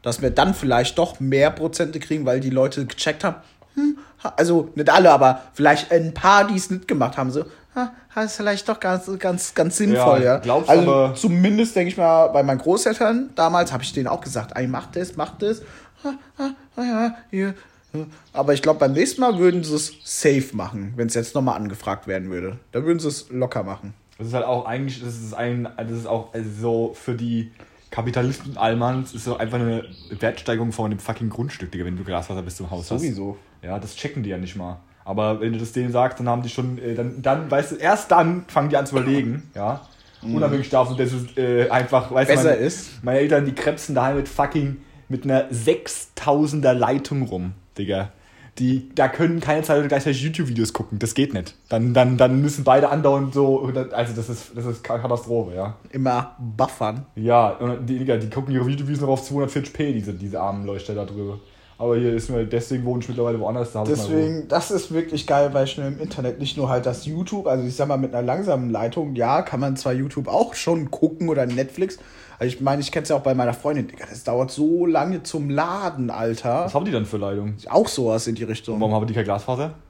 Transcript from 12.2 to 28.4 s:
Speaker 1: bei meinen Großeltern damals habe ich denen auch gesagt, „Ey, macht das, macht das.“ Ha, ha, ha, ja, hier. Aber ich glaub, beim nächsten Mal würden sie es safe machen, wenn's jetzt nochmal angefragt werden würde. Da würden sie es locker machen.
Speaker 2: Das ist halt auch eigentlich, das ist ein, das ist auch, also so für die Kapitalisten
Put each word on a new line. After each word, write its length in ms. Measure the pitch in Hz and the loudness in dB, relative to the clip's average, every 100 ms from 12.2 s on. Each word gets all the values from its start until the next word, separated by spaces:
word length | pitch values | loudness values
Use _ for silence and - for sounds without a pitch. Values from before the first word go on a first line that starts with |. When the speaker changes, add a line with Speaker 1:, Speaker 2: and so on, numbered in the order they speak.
| 160 | 8
Speaker 1:
bei 160 | 143 | 6
meinen 140 | 139 131 | 4 2
Großeltern 720 | 156 196 226 220 220 233 269 | 2 2 2 2 2 2 -2
damals 380 | - 165 175 175 | 0 2 4 0
habe 100 | 131 | -2
ich 100 | 131 | -4
denen 140 | - 127 | -4 -2
auch 140 | - | -4
gesagt, 320 | - 120 107 | -4 -6 -6
„Ey, 140 | - 127 | -4 -4
macht 260 | 120 - | -4 -6
das, 220 | 170 180 - | -6 -6 -6
macht 260 | 139 - | -8 -4
das.“ 200 | 208 220 - - - _ | -2 -2 -8 -20 -20 _
Ha, 80 | 285 277 - - | -8 -8 -14 -8
ha, 120 | 269 269 - - | -8 -8 -14 -6
ha, 60 | |
ja, 300 | 247 220 233 233 - | -2 0 -2 -4 -8
hier. 220 | 190 196 190 - _ _ 156 156 - _ | -4 -2 -4 -16 _ _ -10 -10 -14 _
Aber 200 | 143 139 | -2 2
ich 80 | 139 | 2
glaub, 160 | 151 156 | 4 4
beim 140 | 139 | 4
nächsten 280 | 135 262 - | 4 0 2
Mal 160 | 254 190 | 2 6
würden 260 | 180 180 | 4 4
sie 100 | 156 | -2
es 180 | 151 - - | -4 -4 -10
safe 460 | - - 151 139 131 | -10 0 4 4 0
machen, 400 | 107 98 107 98 | -6 -8 -8 -8
wenn's 200 | 120 117 | -4 -2
jetzt 200 | 120 117 | -2 -2
nochmal 220 | 147 131 107 | 0 0 0
angefragt 500 | 104 95 - 101 - | -4 -6 -6 -6 -4
werden 240 | 95 92 | -6 -4
würde. 280 | 87 92 117 _ | -6 -8 -10 _
Da 140 | 120 | -4
würden 160 | 151 170 | 0 0
sie 80 | 156 | -2
es 200 | 139 - | -6 -8
locker 340 | 127 127 120 | -4 -2 -2
machen. 300 | 95 95 101 - _ _ | -6 -10 -14 -18 _ _
Speaker 2:
Das 100 | 113 | -6
ist 60 | |
halt 100 | 123 | -4
auch 220 | 120 123 120 | 0 -2 -2
eigentlich, 360 | 123 135 123 | -4 -4 -6
das 140 | 123 117 | -10 -10
ist 160 | 110 | -10
ein, 340 | 107 120 123 117 - | -6 -4 -4 -6 -8
das 140 | 113 | -8
ist 160 | 117 113 | -8 -4
auch, 260 | 113 113 | -4 -4
also 160 | 117 110 104 | -8 -8 -4
so 340 | 117 117 117 | -2 0 -2
für 200 | - - | -6 -8
die 360 | 117 120 117 113 - - _ _ | -4 -2 -2 -4 -12 -20 _ _
Kapitalisten 680 | - 117 123 123 135 | -6 -4 -2 -2 -4